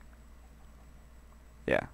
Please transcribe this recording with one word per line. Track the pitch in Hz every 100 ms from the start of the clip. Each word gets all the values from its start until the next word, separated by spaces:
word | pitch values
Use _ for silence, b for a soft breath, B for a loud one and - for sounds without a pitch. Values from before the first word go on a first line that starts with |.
| - - - - - - - - - - - - - - - - -
Yeah. | 62 -